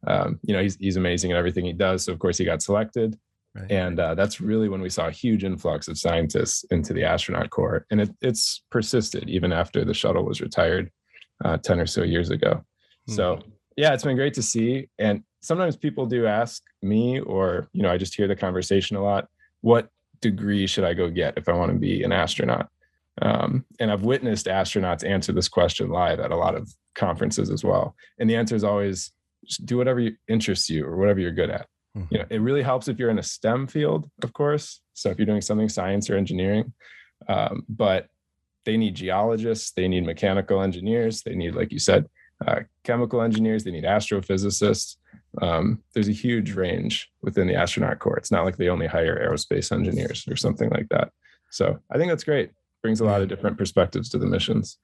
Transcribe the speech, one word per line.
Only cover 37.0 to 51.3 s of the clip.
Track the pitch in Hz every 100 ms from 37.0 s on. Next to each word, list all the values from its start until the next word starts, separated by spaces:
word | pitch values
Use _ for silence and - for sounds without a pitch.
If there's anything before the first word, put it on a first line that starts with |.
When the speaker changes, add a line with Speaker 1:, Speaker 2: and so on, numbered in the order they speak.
| - _ -
Speaker 1:
um, | 98 - 104 -
but | 107 104 95 - _ _ _ _ _
they | - 110
need | 110 85
geologists, | 92 92 110 113 113 110 -
they | - 90
need | 90
mechanical | 85 82 101 98 - 98
engineers, | 95 87 95 113 113 107
they | - 92
need, | 85
like | 78 -
you | -
said, | - 92 76 _ _ _
uh, | - - - _
chemical | - 120 117 120
engineers, | 117 110 110 110
they | 95
need | 85
astrophysicists. | 82 104 101 101 - 95 101 104 104 107 - - _ - _ -
Um, | 87 82 98 113 _
there's | - 104
a |
huge | 107 123 117 104
range | 98 92 90 110 - - _
within | - - 92
the |
astronaut | 92 87 - - -
corps. | - -
It's | -
not | 95
like | 87 87
they | 90
only | 87 82
hire | 82 82 82
aerospace | - 78 - 90 -
engineers | - 90 87 - - -
or |
something | - - - -
like | - -
that. | - - _ _